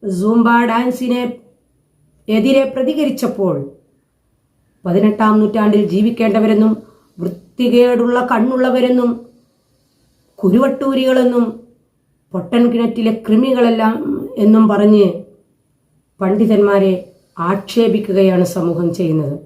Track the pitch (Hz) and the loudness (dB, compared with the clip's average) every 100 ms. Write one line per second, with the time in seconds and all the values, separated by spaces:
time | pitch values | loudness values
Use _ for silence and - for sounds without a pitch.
0 | 208 185 202 233 233 233 240 226 254 247 | -6 -4 0 2 2 2 0 -2 -2 -4
1 | 254 247 247 - _ _ _ _ _ _ | -4 -4 -4 -10 _ _ _ _ _ _
2 | _ _ - 220 269 269 269 - 262 302 | _ _ -4 0 2 2 0 -2 -4 -2
3 | 285 - 240 - 190 147 139 - _ _ | -2 -2 -6 -4 -4 -4 -8 -16 _ _
4 | _ _ _ _ _ _ _ _ 185 175 | _ _ _ _ _ _ _ _ -4 0
5 | 214 208 220 214 208 220 208 208 185 180 | 0 2 0 2 0 0 0 2 0 0
6 | 214 233 220 208 214 208 220 214 - _ | -2 0 -2 0 2 2 2 0 -8 _
7 | _ - 175 - _ _ 240 240 247 240 | _ -10 -10 -10 _ _ 0 4 4 2
8 | 233 240 247 233 240 254 254 254 254 247 | 0 -2 -2 0 0 0 0 0 0 2
9 | 247 - - _ _ _ _ _ _ _ | 0 -4 -10 _ _ _ _ _ _ _
10 | _ _ _ _ 190 202 269 269 277 262 | _ _ _ _ 0 2 0 -2 -4 -2
11 | 262 262 247 240 226 - - _ _ _ | 0 2 2 0 -2 -6 -20 _ _ _
12 | _ _ _ 185 175 233 240 233 233 233 | _ _ _ -10 -4 0 0 0 -4 -2
13 | 220 214 - 220 269 254 233 226 220 226 | -4 -4 0 0 2 2 0 2 -2 -2
14 | 285 285 - - 214 220 220 202 208 214 | -6 -8 -8 -2 2 4 4 2 4 4
15 | 190 165 - _ _ _ _ _ _ _ | 4 0 -12 _ _ _ _ _ _ _
16 | _ _ 190 208 220 214 202 202 196 185 | _ _ -4 0 2 2 2 2 2 0
17 | - _ _ - 170 202 - 233 226 220 | -6 _ _ -8 -4 -4 -4 -2 0 0
18 | 208 190 190 180 175 - 170 165 170 170 | -2 2 2 2 0 -2 -4 -2 -4 -2
19 | 175 160 139 143 | -2 -2 -2 -8